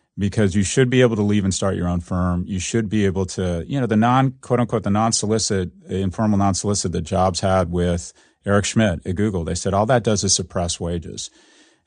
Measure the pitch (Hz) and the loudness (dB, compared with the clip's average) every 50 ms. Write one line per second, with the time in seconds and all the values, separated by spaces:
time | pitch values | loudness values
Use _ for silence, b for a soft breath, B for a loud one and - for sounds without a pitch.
0 | _ _ _ - 98 98 - 113 107 95 85 104 95 - - 131 131 123 123 127 | _ _ _ -4 -4 -2 0 2 0 2 2 0 -2 0 2 2 2 4 4 4
1 | 127 117 113 104 104 104 104 104 95 98 92 - 107 98 95 92 87 87 87 87 | 4 4 4 2 2 2 2 2 2 0 0 0 0 -2 -2 0 -2 -2 -2 -2
2 | 82 - 95 90 90 90 90 87 87 - 101 90 - - - 117 113 95 110 107 | -4 -2 -2 -2 0 0 0 -2 -4 -4 -6 -6 -4 -2 -2 -2 -2 0 0 0
3 | 101 98 85 98 95 87 - - 92 90 87 85 82 - 135 139 127 104 113 107 | 2 2 0 0 -2 -4 -4 -4 -2 -2 -2 -4 -4 -4 -4 -2 0 2 2 4
4 | 113 120 127 131 135 135 127 - - - 123 120 120 - - 110 98 101 101 107 | 4 4 4 4 2 2 -2 -4 -4 -2 0 0 0 0 -2 -2 0 0 2 2
5 | 113 113 110 - - 104 110 110 104 - 107 95 90 87 - - - - 98 92 | 2 0 0 -2 0 0 0 0 0 0 0 -2 -2 -4 -6 -12 -10 -6 -4 -2
6 | 98 95 87 - 110 107 104 98 98 98 95 - - 104 104 - - 95 82 90 | -2 -2 -2 0 0 2 2 2 2 2 0 0 0 -2 -2 -2 -2 -2 -4 -4
7 | 82 - 98 92 92 95 87 - - 95 95 92 92 87 87 90 87 90 87 87 | -4 -2 0 2 2 2 0 0 0 0 2 2 0 0 0 0 0 0 0 -2
8 | - - - b b b b b b 98 101 101 98 - - 113 110 101 85 - | -4 -8 -16 b b b b b b 2 2 2 2 2 2 2 2 2 0 -2
9 | - - 90 85 104 110 95 90 82 85 87 87 - 98 90 98 110 117 131 120 | -4 -4 -4 -2 -2 -2 -2 -2 -4 -4 -4 -4 -2 0 0 2 2 2 2 2
10 | 101 117 107 98 - 95 - - 90 - - 95 87 85 - - 90 85 87 87 | 2 2 0 0 2 0 0 0 -2 -4 -4 -4 -2 -2 -4 -4 -6 -4 -4 -6
11 | 76 78 52 - - - b b b b b b b b b b b | -6 -8 -12 -12 -12 -14 b b b b b b b b b b b